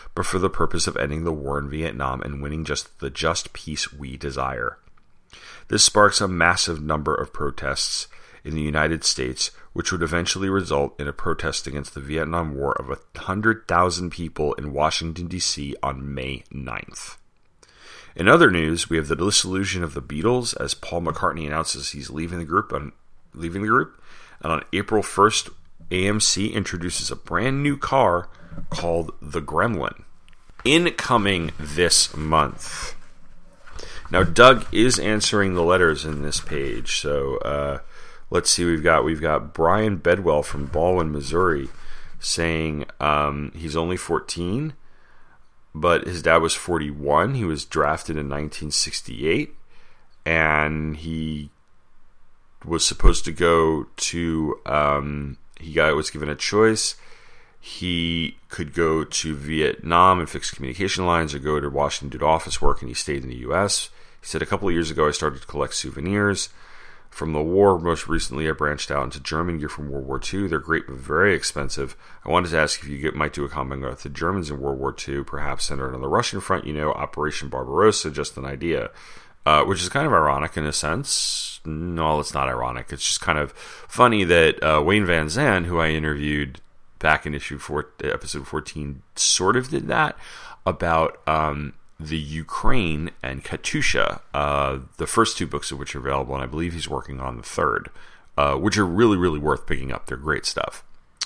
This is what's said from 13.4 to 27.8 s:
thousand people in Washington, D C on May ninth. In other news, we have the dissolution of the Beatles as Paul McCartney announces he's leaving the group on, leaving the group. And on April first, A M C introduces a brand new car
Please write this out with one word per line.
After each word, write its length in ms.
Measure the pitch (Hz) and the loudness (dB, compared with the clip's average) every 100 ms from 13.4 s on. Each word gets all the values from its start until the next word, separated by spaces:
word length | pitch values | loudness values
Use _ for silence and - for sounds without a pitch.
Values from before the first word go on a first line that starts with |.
| 107 110 - | 2 2 2
thousand 440 | 87 90 87 90 | 2 2 0 -4
people 420 | 82 82 - 76 | -6 -8 -2 -2
in 200 | - 73 | -2 -4
Washington, 520 | 69 78 - 82 85 87 | 0 0 0 -4 -6 -8
D 120 | 90 | -4
C 360 | - - 71 - | -4 -4 -6 -4
on 300 | 67 67 69 | -4 -4 -8
May 320 | 67 65 65 - | -6 -6 -8 -10
ninth. 680 | 69 64 53 - - - - - _ _ _ _ - - - - | -12 -10 -10 -12 -14 -14 -16 -20 _ _ _ _ -20 -20 -20 -14
In 140 | - 92 | -4 2
other 220 | 160 143 | 6 6
news, 400 | 87 78 85 - | 4 2 0 -2
we 80 | 80 | -2
have 100 | 76 | 0
the 80 | 76 | -2
dissolution 640 | 95 - 92 95 95 92 | 0 0 0 -2 -4 -4
of 120 | 82 | -6
the 80 | 76 | -8
Beatles 520 | 64 73 101 127 120 - | -8 -2 0 0 -2 -4
as 140 | 69 | -6
Paul 260 | - - 87 | -6 -6 -4
McCartney 460 | 82 76 90 78 76 | -4 -2 -2 -2 -4
announces 460 | 78 80 69 71 | -4 -4 -6 -8
he's 180 | 73 67 | -10 -10
leaving 280 | 71 85 87 | -8 -6 -6
the 60 | |
group 300 | 80 95 - | -2 0 0
on, 180 | 71 71 - - - - | -4 -8 -14 -20 -20 -20
leaving 300 | - 85 95 | -10 -8 -4
the 60 | 107 | 2
group. 280 | 123 156 - - - - - | 2 2 -6 -20 -20 -20 -8
And 80 | 80 | -2
on 140 | 78 - | -2 -2
April 300 | 95 101 107 | -4 0 0
first, 480 | 95 - 107 - - - - - - | 2 6 6 4 -4 -8 -18 -16 -4
A 180 | 90 98 | 0 2
M 100 | 107 | 2
C 280 | - 92 104 | 2 2 0
introduces 640 | 104 92 90 87 - - | -2 -2 -4 -4 -4 -6
a 60 | - | -8
brand 460 | - 87 127 135 | -2 0 0 0
new 140 | 147 | 0
car 540 | 143 | 0